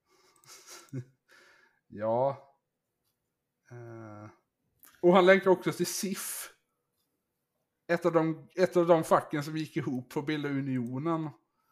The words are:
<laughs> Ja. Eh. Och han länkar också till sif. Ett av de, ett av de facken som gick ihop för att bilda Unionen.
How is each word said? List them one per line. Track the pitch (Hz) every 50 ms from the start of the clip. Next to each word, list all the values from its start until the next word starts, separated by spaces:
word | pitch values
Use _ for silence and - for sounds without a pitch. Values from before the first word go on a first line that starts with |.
| _ _ _ _ _ _ _ _ _ - - - - - - - - _
<laughs> | - 131 127 - _ _ _ _ _ _ _ _ _ _ _ _ _ _ _ _
Ja. | - 98 107 110 113 120 131 139 - - - _ _ _ _ _ _ _ _ _ _ _ _ _ _ _ _ _ _ _ _ _ _ _ _ _
Eh. | 120 120 117 117 117 113 110 107 107 104 107 107 - _ _ _ _ _ _ _ _ _ - - _ _
Och | - 175 180
han | 196 180
länkar | 185 190 190 185 190
också | 180 175 - 165
till | 151 - 175
sif. | - - - - 185 196 - - - - - - - - _ _ _ _ _ _ _ _ _ _ _ _ _ _ _ _ _ _ _ _ _ _ _ _ _ _ -
Ett | 170 170 -
av | 175
de, | 160 165 160 160 156 147 - - _
ett | 175 185 175 - 180
av | 170 170
de | 175 - 220
facken | - 202 151 - - - 151 143
som | 156 156 156
gick | 156 - - 156
ihop | 131 160 135 127 127 - -
för | 156
att | 143
bilda | 147 156 151 143 143
Unionen. | 139 139 139 139 131 127 120 117 127 131 151 165 165 160 160 147 - _ _ _ _ _ _ _